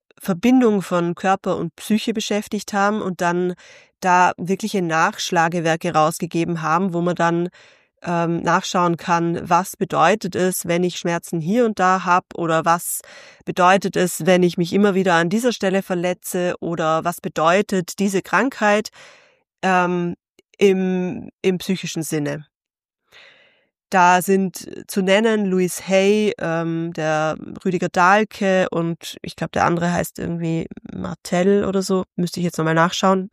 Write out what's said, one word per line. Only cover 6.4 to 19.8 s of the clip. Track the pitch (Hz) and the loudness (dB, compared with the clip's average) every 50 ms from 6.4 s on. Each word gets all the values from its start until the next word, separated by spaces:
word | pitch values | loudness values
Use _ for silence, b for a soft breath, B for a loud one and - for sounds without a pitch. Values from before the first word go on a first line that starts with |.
| 165 165 170 160 | -2 -2 -4 -4
haben, | 156 156 160 175 196 196 170 | -2 0 0 0 0 -2 -2
wo | 170 | -2
man | 175 175 170 | -2 -2 0
dann, | - 170 170 170 170 175 180 b b b b b b b b b _ - | 0 0 0 0 0 -2 -4 b b b b b b b b b _ -8
ähm, | 175 175 175 170 165 170 165 | -4 -2 -2 0 -2 -2 -2
nachschauen | - 170 165 185 - - - 185 175 170 170 - | 0 0 0 0 0 0 0 0 2 2 0 -2
kann, | - - 170 170 170 170 170 - - - | -2 0 0 0 0 0 -2 -4 -2 0
was | 175 170 190 - - - | 2 0 0 -2 -6 -6
bedeutet | 190 170 - 147 156 170 208 226 - 180 - | -6 -4 0 2 2 4 2 2 -2 -4 -4
es, | - 180 185 180 - - 175 | -2 -2 -2 -2 -4 -4 -2
wenn | 170 175 180 | -2 0 0
ich | 180 - - | -2 -4 -4
Schmerzen | - 180 170 170 - - - 170 | -4 -4 -4 -4 -6 -6 -6 -4
hier | 151 170 208 247 240 | -2 0 0 2 2
und | 220 208 - | 0 0 2
da | 185 185 185 190 175 | 2 2 2 2 2
hab | 180 175 185 - - - | 2 0 0 0 -2 -8
oder | - 170 165 160 165 160 | -4 -2 0 0 2 2
was | 170 165 175 - - - - - B B B B B B B B | 2 2 0 0 -6 -10 -10 -12 B B B B B B B B
bedeutet | - 175 - 180 170 196 202 - 190 - | -6 0 2 4 6 6 4 2 0 0
es, | 165 180 175 - - 160 | 0 0 0 -2 -2 2
wenn | 175 185 180 180 | 4 4 6 4
ich | 175 170 - | 4 2 0
mich | 170 170 - | -2 0 2
immer | 196 202 208 185 | 4 4 4 4
wieder | 190 185 190 170 | 2 2 4 4
an | 165 170 170 | 4 2 2
dieser | 190 226 247 247 | 0 0 0 0
Stelle | 220 - 208 190 185 196 | 0 0 0 0 0 0
verletze | 190 - 190 175 170 180 180 - - - - 185 180 180 - - | -2 -2 -4 -2 -2 -2 -4 -4 -8 -6 -4 -2 -2 -2 -2 -4
oder | - 170 170 165 165 160 160 160 151 | -6 -6 -4 -2 0 0 0 0 0
was | 175 175 - | -4 -6 -6
bedeutet | - 185 - 165 156 165 175 202 208 - 202 185 170 - - - | -8 -8 -2 0 2 4 4 4 2 0 -2 -2 -2 -4 -4 -2
diese | 196 202 190 185 | -2 0 0 -2
Krankheit, | - - - 185 226 277 - - 220 208 208 214 220 - B B B B B B B B B B B B _ _ - | -2 0 0 2 2 0 -2 0 2 2 2 2 0 -4 B B B B B B B B B B B B _ _ 0
ähm, | 190 185 180 | 2 2 2